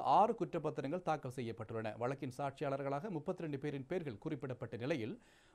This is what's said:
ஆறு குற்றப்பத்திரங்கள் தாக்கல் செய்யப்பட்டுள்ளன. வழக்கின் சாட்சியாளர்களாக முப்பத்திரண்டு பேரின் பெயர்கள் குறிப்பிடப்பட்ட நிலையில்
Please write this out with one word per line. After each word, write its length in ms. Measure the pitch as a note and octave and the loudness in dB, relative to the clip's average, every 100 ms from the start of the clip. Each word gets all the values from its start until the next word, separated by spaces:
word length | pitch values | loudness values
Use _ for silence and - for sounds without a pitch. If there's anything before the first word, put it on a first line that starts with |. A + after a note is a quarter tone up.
| B2+ D#3 | 6 8
ஆறு 140 | G#3 - | 8 4
குற்றப்பத்திரங்கள் 680 | D#3+ E3+ D3 C#3+ C3+ F3+ E3+ | -2 0 -2 -2 -2 -2 0
தாக்கல் 280 | D3+ C3 C3+ | 0 -2 -4
செய்யப்பட்டுள்ளன. 540 | A2+ G#2+ A2 A2+ A2 A2 | -4 -6 -4 -4 -2 0
வழக்கின் 300 | B2 C#3 C3+ B2+ | -2 0 -4 -2
சாட்சியாளர்களாக 720 | C#3 C3+ C#3+ C#3 C#3 C#3+ G#3 F3+ | -4 -2 -2 0 0 -2 -2 -4
முப்பத்திரண்டு 420 | - F3+ E3 C#3 | -2 -2 -2 -2
பேரின் 220 | D3+ C#3 C3 | -2 -4 -2
பெயர்கள் 320 | F3+ C#3+ G#2 | -2 -2 -4
குறிப்பிடப்பட்ட 520 | D#3+ D3+ C3+ A#2+ A#2 G#2+ | -4 -4 -4 -6 -6 -2
நிலையில் 300 | B2+ D#3+ A2 A3+ - - - | 0 0 -2 -6 -12 -20 -20